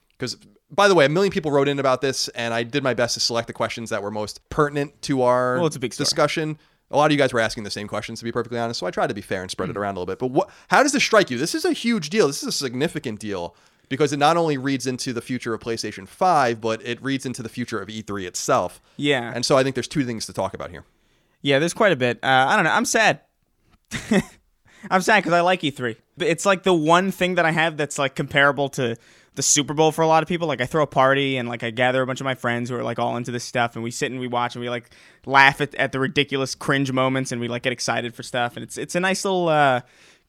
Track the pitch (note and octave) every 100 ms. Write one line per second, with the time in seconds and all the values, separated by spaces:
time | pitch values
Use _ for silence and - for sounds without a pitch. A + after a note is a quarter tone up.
0 | _ - B2+ - - _ _ D3 G3+ F3+
1 | C3+ D#3+ G3 F#3+ D#3 C#3+ C#3 C#3 C3+ B2+
2 | C#3 B2+ - A#2+ A#2 A#2 A#2 C#3 C3+ A#2+
3 | A#2 - - A#2 A#2 - A2+ - A2+ A2
4 | G2+ G#2+ G#2 - - - D3 C#3+ C#3+ _
5 | - C3+ B2 B2 B2+ B2+ D#3+ C#3 A#2 -
6 | D3 - D3 - D#3 D3+ _ _ _ C3
7 | D3+ D3 C3 A#2+ A2 - G2+ G#2 G#2 G#2+
8 | - A2+ A#2 A#2+ A#2 A#2+ A#2 A#2 F3+ G3
9 | E3 G#2 - F#2+ F#2 - F#2 F2+ G2+ F#2
10 | F2+ F#2+ B2+ C#3 - - - F#3+ C#4 C4+
11 | - A3 F3+ A#2+ E3 D#4+ F4+ - A#3 A3+
12 | D3 G#3+ D3+ - C#4 - C3+ B2 D#3+ D#3
13 | C#3 G#2+ G#2+ F#2 E2+ - _ _ - C3+
14 | D3+ C#3+ D3 E3+ E3 C#3 C3+ C3+ B2+ B2+
15 | C3+ A#2 - B2 A#2+ G#2+ A#2+ A2+ G#2+ G2+
16 | F#2+ - F#3 D#3+ B2 A2+ A2+ A2 A#2+ A#2
17 | C3 C3+ C3 B2 A2 - A#2+ A2 G2 A2
18 | G#2 G2+ F2+ - - B2+ F2+ - _ -
19 | C#3+ C3+ A#2 A#2 - C3 C3+ C3 A2+ D#3
20 | B2 A2+ - F#2+ F#2+ - C#2 E2+ - _
21 | _ _ _ _ C#3+ C#3 E3 - G#3+ C#3+
22 | B2 A2+ C3 C3 C3 G#3+ D#3+ B2 A#3+ A#3
23 | G#3 - _ _ _ _ _ _ - -
24 | - G#3 - - _ _ _ _ G3+ F#3
25 | F3+ G#3+ D#3+ F3 F3 F#3 D3 - B2 A2
26 | _ - D#3+ E3 G3+ F#3+ F#3+ F3+ D3+ F3
27 | F#3+ - F3+ F3 E3 D#3+ E3 D3+ C#3+ -
28 | C#3 - C#3 D3 C#3+ C#3 C#3 - A#2+ A#2
29 | _ _ _ - - - C#3+ D3 D#3 D3+
30 | D#3+ D#3+ D#3 F3 E3 B2+ B2 D#3+ C#3+ -
31 | C3 C3+ C3+ C3 A#2+ A#2+ A#2+ A2+ B2+ C3
32 | B2+ B2+ C3+ B2+ B2 A#2+ A#2+ A#2+ A#2+ A#2+
33 | A#2+ A#2+ B2 A#2+ - B2+ A#2 A2+ A#2 A#2+
34 | C#3+ B2+ B2+ A#2+ A#2+ B2 A#2+ A#2+ - _
35 | - _ - C3+ C#3 C#3 C#3+ - C3 C3
36 | C3 - C#3 C#3 C3 - - C#3 C3+ C3
37 | C3 C3 C3 A#2+ A#2 A#2+ C3 B2 - A#2+
38 | A#2 A#2 - B2+ A#2+ - A#2+ - D3 F3
39 | F#3 F#3+ G3+ F#3 E3+ D3+ C#3+ B2 - _
40 | - _